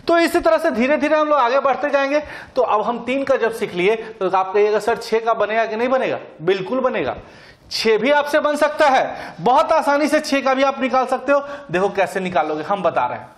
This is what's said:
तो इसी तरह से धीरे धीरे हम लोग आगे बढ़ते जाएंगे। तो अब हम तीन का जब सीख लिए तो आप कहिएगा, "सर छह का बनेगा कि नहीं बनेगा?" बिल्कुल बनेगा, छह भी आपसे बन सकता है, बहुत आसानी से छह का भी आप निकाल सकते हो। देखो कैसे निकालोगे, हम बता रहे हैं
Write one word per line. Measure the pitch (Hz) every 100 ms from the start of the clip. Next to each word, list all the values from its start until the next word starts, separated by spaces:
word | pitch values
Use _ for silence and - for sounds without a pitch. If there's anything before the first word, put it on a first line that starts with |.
तो | - 339
इसी | 330 349
तरह | 330 320
से | 320
धीरे | 226 262 294
धीरे | 294 302
हम | 302
लोग | 294
आगे | 240 277
बढ़ते | 269 254 294
जाएंगे। | 277 277 294 294 - - 254
तो |
अब | 233 214
हम | 202 233
तीन | 240 269
का | 269 247
जब | 220
सीख | 226 196
लिए | 175 185 220
तो | - - 190
आप | 190 190
कहिएगा, | 202 208 214
"सर | 240 226
छह | - 220
का | 226
बनेगा | 220 208 226 214
कि | 220
नहीं | 247
बनेगा?" | 262 196 123 - -
बिल्कुल | 165 196 185 254
बनेगा, | 254 214 127 - - - - - -
छह | - 220 214
भी | 254
आपसे | 294 294 302
बन | 294 294
सकता | 302 302 294
है, | 262 - - - -
बहुत | 196 285 320
आसानी | 320 285 285 302
से | 302
छह | 302 277
का | 269
भी | 262
आप | 269 247
निकाल | 254 254 254
सकते | 262 277
हो। | 285 277 - -
देखो | 175 196
कैसे | 196 180 196
निकालोगे, | 185 175 156 156
हम | 156 196
बता | 214 143 127
रहे | 113
हैं | -